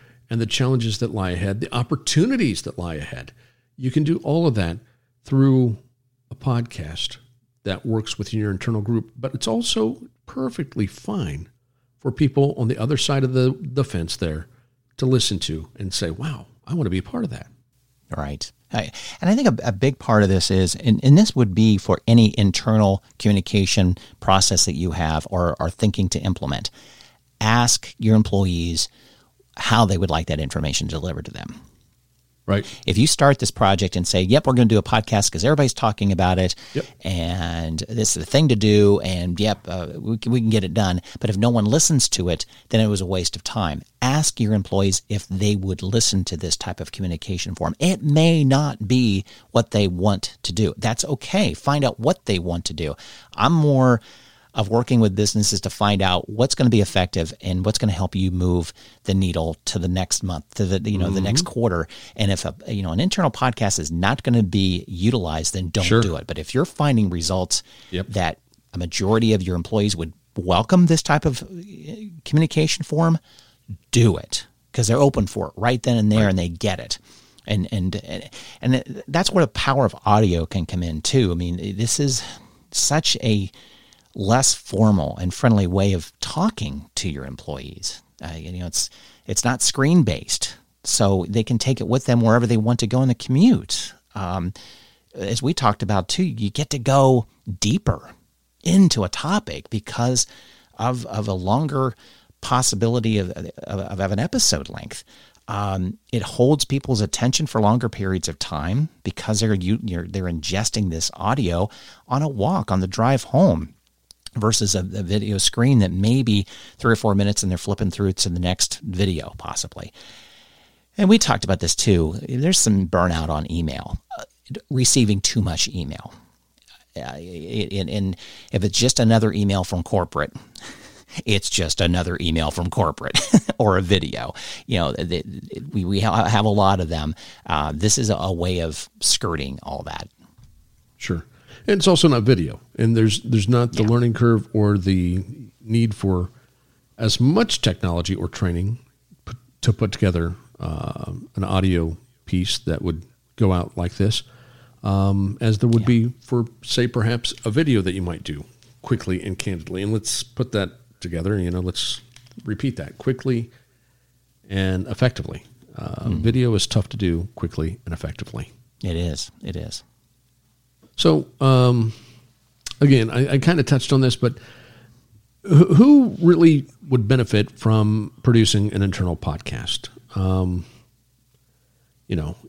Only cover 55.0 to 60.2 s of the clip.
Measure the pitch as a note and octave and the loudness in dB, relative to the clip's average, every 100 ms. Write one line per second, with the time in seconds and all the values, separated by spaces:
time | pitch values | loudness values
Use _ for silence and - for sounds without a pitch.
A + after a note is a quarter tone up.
55 | A2 F#2+ G#2 A2 G2+ G#2 - - G#2 G2+ | 4 2 0 0 0 -2 -4 -2 0 2
56 | F#2+ F2+ - G#2 B2+ - B2+ A2 G2 F#2+ | 2 0 -2 -2 0 2 4 4 2 2
57 | F2+ F2+ D#2+ - - F2+ F#2 - G#2+ E2+ | 0 -2 -4 -6 -4 -2 -2 0 -2 -2
58 | F#2 F#2+ F#2 F#2 F2+ F2+ E2+ - - _ | -4 -2 -2 0 0 0 -2 -10 -20 _
59 | - F#2+ F#2 F2 E2 D#2+ - G2+ F2+ F#2 | -2 0 0 0 -4 -6 -8 -4 -2 -2
60 | F#2 - | -4 -4